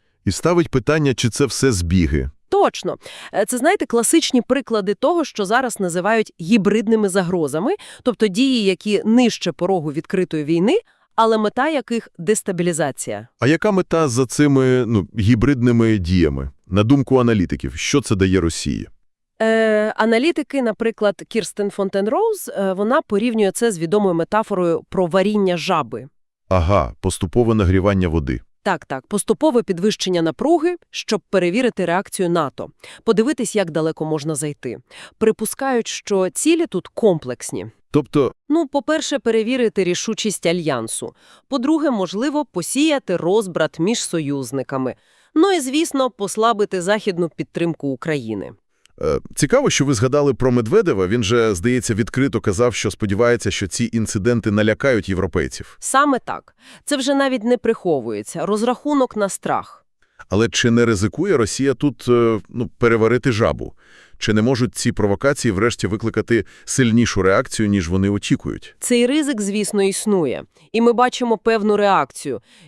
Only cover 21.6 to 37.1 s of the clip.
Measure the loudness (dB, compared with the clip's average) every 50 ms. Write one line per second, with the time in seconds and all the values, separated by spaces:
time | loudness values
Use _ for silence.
21.6 | -4 -4 -2 -4 -4 -2 -2 -2 -2 0 0 0 0 0 -2 -4 -8 -10 -6 -4
22.6 | -2 -2 -2 -2 -2 0 0 0 0 0 -2 -2 0 0 0 2 0 0 0 0
23.6 | -2 -2 -2 -2 -2 0 0 2 2 2 0 0 -2 0 0 -2 -2 -2 -2 0
24.6 | 0 0 0 -2 -4 -4 -2 -2 0 2 2 2 2 4 2 2 2 2 0 0
25.6 | 0 0 0 0 0 -4 -8 -12 -12 -14 _ _ _ _ _ _ _ 0 0 2
26.6 | 4 4 4 4 2 0 -6 -4 -4 -4 -2 -2 -4 0 2 2 4 4 4 4
27.6 | 4 4 4 4 4 4 2 2 0 2 0 -2 -2 -2 -6 -6 -8 _ _ _
28.6 | -4 -4 -4 -4 -4 -8 -10 -10 -8 -6 -6 -6 -2 -2 -2 0 2 2 2 2
29.6 | 0 0 -4 0 0 -2 -2 -2 -4 -2 0 0 0 0 -2 -2 0 2 2 2
30.6 | 2 -2 -2 -4 _ _ -14 -12 -6 -4 -4 -4 _ -2 0 0 0 2 0 0
31.6 | 0 0 -2 -2 -2 -2 -2 -2 -4 -6 -4 -4 -2 0 0 0 0 -2 _ -10
32.6 | -14 -14 _ _ -20 -20 -18 -8 -2 0 2 2 2 0 0 -4 -4 -2 -2 -2
33.6 | -2 0 -2 -2 -2 -2 -2 -4 -4 -4 -4 -4 -4 -4 -6 -4 -6 -8 -8 _
34.6 | -10 -10 -10 -10 _ _ -20 -20 -20 -16 _ 0 0 0 0 0 -4 -8 -8 -6
35.6 | -4 -2 -2 -2 -2 -4 -8 -10 -6 -2 -2 0 0 -2 -2 -2 0 0 2 2
36.6 | 0 -4 -4 -8 -8 -8 -6 0 2 2